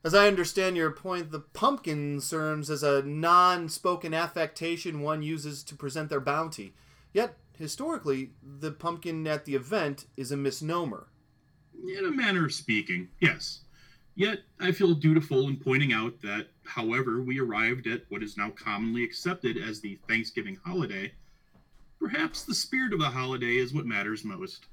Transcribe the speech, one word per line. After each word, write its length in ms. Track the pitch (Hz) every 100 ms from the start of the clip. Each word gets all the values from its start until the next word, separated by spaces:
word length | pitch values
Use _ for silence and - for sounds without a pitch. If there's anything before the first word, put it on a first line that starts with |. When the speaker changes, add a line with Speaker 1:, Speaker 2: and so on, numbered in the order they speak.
Speaker 1:
As 100 | 165
I 140 | 190 208
understand 480 | 190 160 - 185 175
your 140 | 160
point, 380 | 147 185 180 156
the 80 | 151
pumpkin 800 | - - 240 277 165 151 147 143
serves 500 | 139 160 156 151 147
as 120 | 147
a 200 | 143 139
non-spoken 1120 | 139 151 165 175 180 175 165 - 185 175 170
affectation 880 | 160 165 175 156 - 165 170 175 151
one 220 | 147 156
uses 400 | 151 160 147 139
to 100 | -
present 340 | 147 143 147 151
their 120 | 143
bounty. 520 | 131 147 160 151 98 _ - - -
Yet, 240 | 196 240 - _ -
historically, 760 | 156 - 302 320 156 135 135 -
the 280 | 135 139 156
pumpkin 560 | 151 170 170 170 160 156
at 180 | 147
the 100 | 147 135
event 500 | 127 214 151 139 - -
is 140 | 127
a 60 | 143
misnomer. 680 | 139 135 156 170 156 95 - _ _ _ _ _ _ - 370 392
Speaker 2:
In 80 |
a 60 | 370
manner 360 | 277 220 185 156
of 60 |
speaking, 560 | - - 107 87 90 90 -
yes. 400 | 165 - - - - - - - -
Yet, 260 | - 202 202 - -
I 120 | 185
feel 220 | 175 190
dutiful 520 | 160 156 160 156 131 139
in 80 | 131
pointing 340 | 135 131 143
out 280 | 110 117 -
that, 260 | 104 107 - _
however 560 | - - 110 117 127 117
we 160 | 127 135
arrived 460 | 123 104 113 127 113
at 160 | 117 -
what 140 | 101
is 140 | 107 -
now 140 | 104
commonly 540 | - 107 104 113 117
accepted 520 | 117 - 175 180 120 110
as 240 | 113 107
the 160 | 104 95 -
Thanksgiving 500 | 113 110 - 98 95
holiday, 480 | 175 185 123 98 196 - - _ _ _ _ - - -
perhaps 420 | 240 285 320 -
the 100 | -
spirit 380 | 220 - 262 254
of 60 | 190
the 60 | 147
holiday 460 | 127 127 127 120 123
is 160 | 127
what 120 | 143 117
matters 380 | 104 101 107
most. 420 | 107 92 95 - -